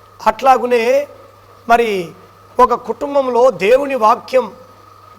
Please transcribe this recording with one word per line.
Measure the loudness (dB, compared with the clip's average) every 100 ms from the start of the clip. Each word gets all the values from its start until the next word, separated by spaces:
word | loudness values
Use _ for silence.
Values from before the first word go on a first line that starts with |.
| _ -6 -4
అట్లాగునే | 0 2 2 2 -2 0 0 -2 -14 -20 _ _ -12 0
మరి | 0 0 -4 -8 -14 -20 _ -10 0
ఒక | 0
కుటుంబంలో | 0 -6 -10 -4 -2 -2 2 2
దేవుని | 2 0 0 0 0
వాక్యం | 0 0 -2 -2 -2 -10 -20 -20 -20 -20 -20